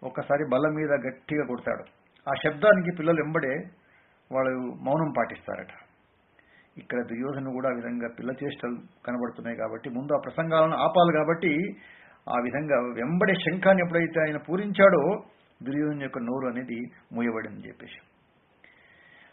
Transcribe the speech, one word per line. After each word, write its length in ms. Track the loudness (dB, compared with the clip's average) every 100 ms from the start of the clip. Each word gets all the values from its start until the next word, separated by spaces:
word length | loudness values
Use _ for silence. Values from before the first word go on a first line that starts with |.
ఒక్కసారి 420 | -10 -6 0 0 2
బల్ల 160 | 2 2
మీద 220 | 0 0
గట్టిగా 560 | 0 -2 -8 -6 -4 -2
కొడతాడు. 380 | -4 -4 -6 -8 _ _ _ -6
ఆ 20 | -2
శబ్దానికి 540 | -2 4 6 6 4 0
పిల్లలు 260 | 2 2
ఎంబడే 400 | 2 -2 -2 -4 -6 -18 _ _ _ _ -4
వాళ్ళు 500 | 0 0 0 -6 -6
మౌనం 300 | 0 0 2 0
పాటిస్తారట. 540 | -2 -4 -8 -8 -10 -18 -20 _ _ _ _ _ _ _ _ -18
ఇక్కడ 200 | -8 -6
దుర్యోధను 540 | -4 -6 -6 -6 -6
కూడా 160 | -4 -2
ఆ 40 |
విధంగా 360 | -4 -6 -6 -6 -6
పిల్ల 120 | -8
చేష్టలు 480 | -6 -6 -6 -8 -8 -12 _ -8
కనబడుతున్నాయి 500 | -4 -6 -6 -8 -6
కాబట్టి 340 | -6 -6 -8
ముందు 240 | -6 0
ఆ 40 | -2
ప్రసంగాలను 520 | -2 -4 2 4 4 4
ఆపాలి. 400 | 4 6 6 6
కాబట్టి 420 | 2 0 0 0 -2 -8 -18 -20 -20 -14 -4
ఆ 40 | -2
విధంగా 340 | -2 -2 0 0
వెంబడే 580 | 0 -4 -2 2 2
శంఖాన్ని 480 | 2 0 2 4 6
ఎప్పుడైతే 380 | 4 0 0 0
ఆయన 160 | 0 -2
పూరించాడో 840 | -4 -4 0 6 8 8 2 -2 -6 _ _ -12
దుర్యోధను 400 | -6 -2 -2 -2
యొక్క 160 | -6 -6
నోరు 300 | -4 -4 -4
అనేది 320 | -4 -6 -8 -10 -14 -10
మూయబడింది 560 | -2 -2 -2 -6 -12 -16
చెప్పేసి. 320 | -16 -18 -20 -20 _ _ _ _ _ -20 _ -20 -20 -20 -20 -20